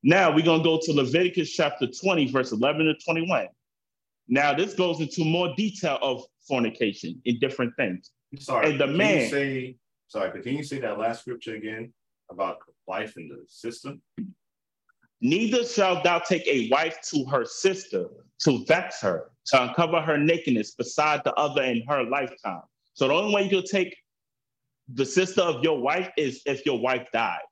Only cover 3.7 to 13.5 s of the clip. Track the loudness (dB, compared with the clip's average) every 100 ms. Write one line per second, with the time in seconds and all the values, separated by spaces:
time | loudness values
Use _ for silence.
3.7 | _ _ _ _ _ -2 2 2 2 -2
4.7 | 0 0 0 -4 -2 0 2 0 0 -4
5.7 | -2 -2 0 -2 -4 -8 _ -4 0 0
6.7 | 0 -4 -2 -10 -6 -2 0 -2 -2 -6
7.7 | -2 -4 -4 -10 _ _ -18 -4 0 2
8.7 | 2 0 2 2 2 2 0 -2 -4 -8
9.7 | -14 _ _ _ -6 -4 -6 -6 -6 -4
10.7 | -6 -6 -2 -4 -4 -8 -10 -10 -10 -8
11.7 | -10 -12 _ _ _ _ -6 -6 -6 -14
12.7 | _ -8 -6 -6 -10 -16 -16 -20